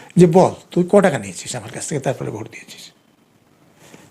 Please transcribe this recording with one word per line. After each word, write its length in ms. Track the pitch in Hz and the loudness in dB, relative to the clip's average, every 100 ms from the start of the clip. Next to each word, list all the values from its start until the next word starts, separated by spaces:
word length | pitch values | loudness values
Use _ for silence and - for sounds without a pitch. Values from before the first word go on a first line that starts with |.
| - - | -4 4
যে, 100 | 175 | 6
"বল, 220 | 170 143 - - | 6 4 0 -8
তুই 120 | - 175 | -4 2
ক 100 | 202 | 4
টাকা 180 | 190 123 | 2 0
নিয়েছিস 360 | 98 - - - | -8 -14 -12 -12
আমার 160 | 98 | -12
কাছ 160 | - - | -14 -8
থেকে, 140 | 151 | -6
তারপরে 300 | 139 127 135 | -6 -6 -8
ভোট 200 | 113 - | -10 -14
দিয়েছিস? 400 | - - - - _ _ _ _ _ _ _ _ _ _ - - | -18 -20 -20 -20 _ _ _ _ _ _ _ _ _ _ -20 -14